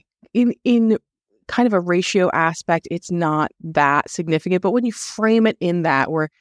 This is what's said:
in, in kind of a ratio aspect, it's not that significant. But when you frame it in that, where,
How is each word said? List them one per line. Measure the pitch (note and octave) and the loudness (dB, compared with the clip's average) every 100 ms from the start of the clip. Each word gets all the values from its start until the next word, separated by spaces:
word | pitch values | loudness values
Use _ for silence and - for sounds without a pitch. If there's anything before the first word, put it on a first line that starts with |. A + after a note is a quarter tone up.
| _ _ _ | _ _ _
in, | A3+ A#3+ - | 0 0 0
in | - A#3+ A3+ A3 _ _ _ _ - | 0 2 2 0 _ _ _ _ -10
kind | - A#3+ | 0 2
of | |
a | G3+ | 2
ratio | F3 F3 F3+ G3+ F3+ | 0 0 0 0 0
aspect, | D3+ E3 E3 - E3 - | 0 -2 -4 -2 -2 -2
it's | E3+ - | -10 -6
not | F3 E3 D#3 D#3 _ | -2 0 0 -2 _
that | E3 D#3+ C#3+ C#3+ - | -6 0 2 2 -2
significant. | - E3 D#3+ F3+ F3+ | -6 -2 -2 0 0
But | F#3+ | 0
when | A#3 A#3+ | 0 -2
you | |
frame | G#3+ - - A3 A3+ A3 | -6 -12 -2 2 4 2
it | - | 0
in | F3 F3 | -2 -2
that, | D#3+ C3+ C3+ | 0 0 0
where, | D#3 D#3 _ | -2 -4 _